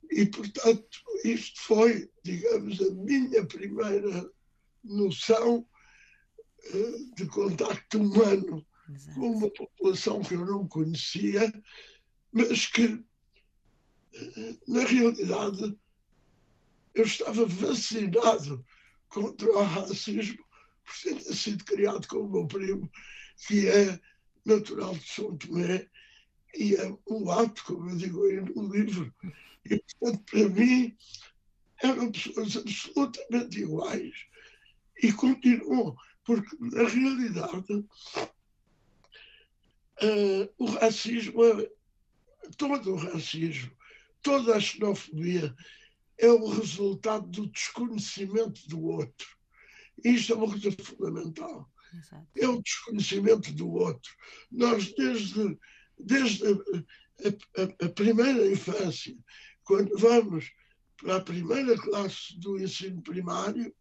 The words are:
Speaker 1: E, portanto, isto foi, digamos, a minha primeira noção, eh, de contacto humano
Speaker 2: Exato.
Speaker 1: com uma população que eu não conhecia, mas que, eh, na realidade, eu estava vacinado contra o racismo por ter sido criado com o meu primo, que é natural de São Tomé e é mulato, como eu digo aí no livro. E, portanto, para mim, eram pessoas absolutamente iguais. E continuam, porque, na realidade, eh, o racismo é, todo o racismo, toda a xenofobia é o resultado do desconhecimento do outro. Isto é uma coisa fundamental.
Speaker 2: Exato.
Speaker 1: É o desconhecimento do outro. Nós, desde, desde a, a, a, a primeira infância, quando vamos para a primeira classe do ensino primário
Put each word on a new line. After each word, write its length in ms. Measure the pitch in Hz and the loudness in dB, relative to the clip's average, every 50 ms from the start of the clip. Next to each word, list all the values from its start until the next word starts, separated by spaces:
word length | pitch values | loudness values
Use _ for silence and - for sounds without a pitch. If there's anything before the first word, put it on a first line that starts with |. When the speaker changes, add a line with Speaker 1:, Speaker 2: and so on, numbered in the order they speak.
| - - | -8 -4
Speaker 1:
E, 160 | - 202 202 | 0 2 2
portanto, 720 | 196 - - 220 202 - - 262 226 226 - - _ - - _ - 453 392 - | 2 0 -4 -10 -10 -8 2 4 4 4 4 0 _ -20 -20 _ -10 -10 -2 -2
isto 360 | 220 233 226 - - - - - | 0 -2 -2 -4 -10 -14 -16 0
foi, 480 | - 220 214 220 233 226 190 165 - _ _ _ | 2 4 6 6 6 6 2 -4 -10 _ _ _
digamos, 580 | 175 185 170 - 466 466 427 - 208 196 180 | -8 -6 -2 0 0 0 0 -2 -4 -4 0
a 100 | 381 - | 0 0
minha 540 | 185 185 196 240 285 269 254 254 254 220 196 | 0 -2 -2 0 0 0 0 2 2 0 0
primeira 840 | - - - 196 202 202 214 226 208 196 202 202 208 185 175 185 - _ _ _ _ _ _ _ _ _ _ _ | 0 -8 -10 -10 -8 -4 -4 -2 0 0 0 0 0 -2 -4 -8 -8 _ _ _ _ _ _ _ _ _ _ _
noção, 840 | 220 202 208 202 190 165 - - - 226 220 233 233 240 233 233 _ _ _ _ _ _ _ - _ _ _ _ _ _ - - _ _ _ - | -6 0 2 2 2 0 -2 2 4 4 4 6 2 2 2 -2 _ _ _ _ _ _ _ -20 _ _ _ _ _ _ -20 -20 _ _ _ -16
eh, 340 | - - 196 214 240 226 233 294 247 - | -6 -2 -2 -2 -2 -4 -10 -12 -14 -10
de 100 | - - | -8 -8
contacto 720 | 156 - 208 202 196 175 - - - - - - _ - 214 | -6 -2 -2 -2 0 0 0 -2 -2 -2 -6 -8 _ 0 0
humano 680 | 208 202 196 208 226 202 196 196 190 180 156 156 151 _ _ _ _ 160 | 0 4 6 6 6 6 6 2 0 -4 -8 -10 -12 _ _ _ _ -20
Speaker 2:
Exato. 300 | 143 139 139 147 156 262 | -18 -18 -18 -12 -8 -4
Speaker 1:
com 120 | 254 240 | -2 -2
uma 200 | 226 214 214 202 | 0 0 0 -2
população 720 | - - - - _ _ 370 190 190 - - 220 208 208 - | -2 -4 -14 -14 _ _ 2 2 2 2 -2 -2 -2 -2 -4
que 120 | - 185 | -4 -4
eu 100 | 170 175 | -4 -2
não 240 | 190 202 202 190 165 | -2 -2 -2 -4 -4
conhecia, 840 | - 156 156 160 165 143 - - - 180 208 208 196 202 226 226 220 214 - - - - - - - _ _ _ _ _ _ _ - | -2 -2 -2 -2 -2 -6 -6 -6 -4 -2 -2 0 2 2 2 2 0 -6 -16 -20 -20 -20 -20 -20 -20 _ _ _ _ _ _ _ 2
mas 340 | 220 233 - 240 220 - | 2 2 4 2 0 0
que, 360 | - - - 240 220 - - - _ _ _ _ _ _ _ _ _ _ _ _ _ _ _ _ _ _ _ _ _ _ | 0 2 4 4 4 2 -2 -10 _ _ _ _ _ _ _ _ _ _ _ _ _ _ _ _ _ _ _ _ _ _
eh, 420 | - - - - 220 220 226 233 - _ - | -16 -16 -14 -12 -12 -12 -12 -12 -14 _ -2
na 160 | 240 247 254 | 0 0 2
realidade, 920 | - 254 254 233 233 233 - 202 180 185 208 208 202 202 190 214 208 208 _ _ _ _ _ _ _ _ _ _ _ _ _ _ _ _ _ _ _ _ _ _ _ _ | 4 4 6 6 4 4 2 -2 -2 -2 -2 -2 -4 -4 -4 -6 -8 -8 _ _ _ _ _ _ _ _ _ _ _ _ _ _ _ _ _ _ _ _ _ _ _ _
eu 100 | - 226 | 2 2
estava 400 | 214 - - - - 226 220 233 | 2 2 -4 -4 -4 0 0 0
vacinado 1200 | 196 175 185 208 - 277 220 - - 220 226 208 185 175 226 233 226 220 - 143 143 143 127 - _ _ _ _ _ _ _ _ _ | 0 0 -4 -2 -2 -2 -2 -2 -4 -4 -4 -4 0 0 4 4 4 2 2 -2 -8 -10 -12 -12 _ _ _ _ _ _ _ _ _
contra 420 | - 208 202 - - - 202 220 | -6 -6 -6 -6 -6 -2 2 2
o 120 | 214 196 202 | 4 4 2
racismo 840 | 190 160 196 196 185 190 - - 220 202 214 214 196 - - - _ _ _ _ _ _ _ _ | 2 0 -4 -6 -6 -8 -8 -6 -6 -4 -4 -4 -6 -8 -10 -18 _ _ _ _ _ _ _ _
por 100 | - - - - | -18 -18 -8 -6
ter 180 | 359 311 - - - - | -6 -6 -6 -8 -8 -6
sido 300 | 196 - 214 208 - - | -6 -4 -4 -6 -6 -4
criado 420 | - 427 - 202 202 - - - | -4 0 2 2 2 0 -2 -8
com 120 | - - - | -6 -6 -6
o 120 | 214 202 | -4 -2
meu 160 | 190 180 170 | -2 -2 -2
primo, 420 | 156 - 196 196 190 196 - - - - - - - - - - - _ _ - - | -2 -6 -6 -4 -4 -4 -4 -6 -10 -14 -18 -20 -20 -20 -20 -20 -20 _ _ -6 0
que 180 | 208 202 202 | 2 2 4
é 320 | 190 190 202 202 196 185 170 _ _ _ _ _ _ _ _ _ | 6 6 6 6 6 2 -6 _ _ _ _ _ _ _ _ _
natural 500 | 208 214 202 - - - - 190 185 185 | 4 4 4 4 -2 -6 -6 -6 -6 -6
de 140 | 156 - - | -8 -10 -12
São 280 | - - 208 208 180 | -10 -8 -8 -8 -8
Tomé 520 | 147 - 160 160 175 175 175 185 185 - _ _ - - - _ _ _ _ _ _ _ _ - | -10 -10 -6 -4 -2 0 0 -2 -2 -4 _ _ -20 -20 -20 _ _ _ _ _ _ _ _ -8
e 220 | 330 214 208 - | -2 2 2 2
é 200 | 339 - 190 - - _ - | 2 0 -4 -8 -12 _ -8
mulato, 560 | 220 220 202 175 170 208 226 233 - - - | -6 -4 -2 0 2 2 2 0 0 -12 -10
como 260 | - 185 170 170 175 | -10 -8 -8 -8 -6
eu 60 | 180 | -6
digo 280 | 170 185 190 175 180 202 | -6 -6 -6 -4 0 0
aí 140 | 196 196 190 | 0 0 0
no 320 | 190 - - 226 208 202 196 | -4 -4 -4 -4 -4 -2 0
livro. 400 | 202 214 214 202 180 156 120 - _ - 185 - - - - - _ _ | 0 0 0 -2 -4 -6 -8 -10 _ -16 -16 -16 -16 -20 -20 -20 _ _
E, 180 | 208 208 208 - - - _ | -2 -2 -2 -2 -6 -10 _
portanto, 260 | - 240 233 202 - - | -4 -2 -2 -4 -8 -2
para 180 | - 214 214 202 | 2 4 4 4
mim, 460 | 180 196 233 254 254 254 247 226 - _ - - - - - - _ _ _ _ _ _ _ _ _ _ - | 6 4 6 6 6 6 4 0 -2 _ -20 -20 -20 -20 -20 -20 _ _ _ _ _ _ _ _ _ _ 0
eram 300 | 254 262 - 247 226 214 | 0 2 2 -2 -4 -4
pessoas 440 | - - - - - 220 208 - 233 | -6 -10 -8 -6 -6 -4 -4 -4 -6
absolutamente 1040 | - 220 202 - - - - 294 277 - - - - - 226 240 240 - - 208 | -6 -8 -10 -10 -10 -4 0 0 0 0 -2 -12 -10 -2 -2 -2 -2 -2 -6 -8
iguais. 540 | - 160 156 165 - - - - - - - - - _ _ - - - _ _ _ _ _ _ _ _ _ - - | -6 -4 -4 -4 -4 -4 -6 -6 -8 -8 -12 -16 -20 _ _ -20 -20 -20 _ _ _ _ _ _ _ _ _ 2 2
E 100 | 226 208 | 2 4
continuam, 840 | - - 254 269 - - 254 240 233 - - 262 254 226 156 127 - - _ _ _ _ | 4 4 2 2 6 6 6 6 6 4 2 2 2 2 0 -4 -10 -18 _ _ _ _
porque, 300 | - 240 233 202 - - - | 0 0 0 0 -4 -10 -10
na 260 | 233 240 240 - 233 | -8 -6 2 2 2
realidade, 960 | 233 226 247 262 269 269 247 247 226 190 170 165 - - 185 190 - 208 208 208 - _ - - - - - - - _ _ _ _ _ _ _ _ _ _ _ _ _ _ _ _ _ - - - _ _ _ _ _ _ _ _ _ _ _ _ _ - | 4 4 2 2 2 2 0 -2 -4 -4 -4 -6 -6 -6 -8 -6 -4 -4 -4 -4 -6 _ -20 -20 -10 -6 -6 -6 -6 _ _ _ _ _ _ _ _ _ _ _ _ _ _ _ _ _ -20 -20 -20 _ _ _ _ _ _ _ _ _ _ _ _ _ 0
eh, 500 | - 214 214 208 202 196 190 190 202 196 _ _ | 0 2 4 4 4 2 2 2 -2 -4 _ _
o 80 | 247 | -4
racismo 800 | 220 214 - 226 226 220 - - 220 240 233 214 202 - 226 233 | -2 0 4 2 2 2 2 -6 -4 -4 -4 -4 -4 4 6 6
é, 240 | 233 220 208 208 - - _ _ _ _ _ _ _ _ _ _ _ _ _ - - - | 6 6 4 -2 -8 -10 _ _ _ _ _ _ _ _ _ _ _ _ _ -20 -20 -8
todo 360 | _ 302 277 285 277 214 190 190 | _ -2 -2 -2 -2 -2 -4 -4
o 40 | |
racismo, 760 | 170 151 180 180 170 139 - - 160 160 170 147 135 127 123 - _ _ - - - _ _ _ _ - | -4 -4 -6 -8 -8 -8 -8 -6 -4 -4 -4 -4 -6 -10 -12 -14 _ _ -20 -20 -20 _ _ _ _ -2
toda 320 | 285 277 277 247 226 226 | 0 2 2 4 2 2
a 60 | 214 | 2
xenofobia 920 | - - - - 214 208 196 - - - - 156 165 175 180 180 160 143 123 _ - - - - - _ _ _ _ _ _ - | 2 -2 -4 -2 -2 -2 -2 -4 -6 -12 -8 -6 -4 -2 -2 -2 -2 -4 -8 _ -20 -20 -20 -20 -20 _ _ _ _ _ _ 6
é 100 | - 233 | 8 8
o 180 | 240 226 220 214 | 8 8 6 2
resultado 800 | 208 214 220 165 156 185 202 196 196 - - 220 214 214 202 | -2 -4 -4 -4 -4 -2 -2 -2 -2 -2 -4 -2 -2 -2 -4
do 200 | 175 180 196 214 202 | -8 -8 -8 -8 -8
desconhecimento 1200 | - - - - - - 240 240 220 208 208 - - 190 196 190 196 220 226 - - - - 147 | -8 -8 -8 -8 -6 -6 -6 -4 -4 -6 -6 -8 -8 -8 -8 -2 -2 -2 -2 -2 -4 -12 -12 -10
do 160 | 160 160 156 | -8 -6 -4
outro. 420 | 165 165 160 143 120 _ _ - - - _ _ _ _ _ - - - - - _ _ - - | -4 -4 -4 -4 -8 _ _ -18 -18 -18 _ _ _ _ _ -20 -20 -20 -20 -20 _ _ -2 4
Isto 300 | 240 247 233 - - 233 | 4 4 4 4 0 0
é 20 | |
uma 120 | 214 220 214 | 0 0 -2
coisa 220 | 202 208 202 202 196 | -2 -2 -4 -4 -4
fundamental. 960 | - - - - - - 165 165 165 170 165 160 - - 330 302 226 139 _ _ _ _ - - | -4 -10 -18 -10 -6 -6 -6 -6 -6 -8 -10 -10 -10 -12 -12 -12 -14 -16 _ _ _ _ -20 -20
Speaker 2:
Exato. 340 | 170 160 _ - 151 160 _ _ | -20 -20 _ -20 -20 -20 _ _
Speaker 1:
É 120 | 269 - 254 | 0 0 0
o 140 | 247 233 202 | 0 0 -2
desconhecimento 920 | - - - - - - 208 202 - 190 202 202 214 226 214 180 151 147 | -6 -6 -8 -6 -6 -4 -2 -2 -2 -2 0 4 4 4 4 4 -8 -8
do 160 | 147 170 175 | -6 -6 -4
outro. 420 | 165 175 175 175 151 - _ - - _ - - - - - _ - | 0 0 0 0 -2 -6 _ -20 -20 _ -20 -20 -20 -20 -20 _ -2
Nós, 400 | 240 233 240 226 208 196 - - | 0 2 2 2 2 0 -4 -4
desde, 640 | - 269 254 247 226 208 190 190 208 214 196 156 - _ - - - _ _ _ _ | -2 0 0 0 -2 -4 -4 -2 -2 -2 -2 -2 -6 _ -20 -20 -20 _ _ _ _
desde 480 | - 190 240 277 269 233 208 - - | -2 0 2 2 2 2 0 0 2
a, 40 | 214 | 2
a, 1120 | 202 196 - - 381 175 143 _ - - _ _ _ _ 190 202 202 - - _ _ 185 190 | 2 2 0 -4 -6 -6 -6 _ -18 -20 _ _ _ _ -4 -4 -4 -4 -10 _ _ -4 -4
a, 240 | 185 - _ 170 | -4 -4 _ -6
a 20 | 170 | -4
primeira 580 | - - 208 220 226 214 240 269 269 240 196 | -2 2 4 4 6 6 4 4 4 4 4
infância, 680 | 196 196 - - - 190 214 190 175 131 - - - - - - _ - - - - - _ _ | 2 2 0 -2 -4 -4 -2 -2 -4 -4 -6 -10 -14 -16 -18 -20 _ -20 -20 -20 -20 -20 _ _
quando 320 | - 196 196 202 185 170 208 | 0 2 2 4 2 2 6
vamos 540 | 208 233 233 240 220 208 175 156 139 - - _ _ _ _ _ _ _ _ - | 6 8 8 8 6 4 0 -4 -4 -6 -18 _ _ _ _ _ _ _ _ -12
para 180 | - - 185 | -4 -2 -2
a 40 | 190 | -2
primeira 560 | 185 - 175 175 175 165 233 269 269 254 226 220 | -2 -4 -6 -6 -2 0 0 0 4 2 2 2
classe 600 | - - - 202 202 190 - - - - - 175 | 2 -4 -4 -2 -2 -4 -6 -8 -14 -16 -16 -12
do 220 | 175 202 196 190 | -8 -6 -6 -4
ensino 420 | 190 190 - - 185 190 185 175 - | -4 -6 -6 -8 -10 -10 -10 -10 -10
primário 720 | - 175 180 180 175 175 180 185 202 214 240 233 - - _ | -8 -8 -6 -6 -4 -4 -4 -2 -4 -4 -4 -6 -8 -10 _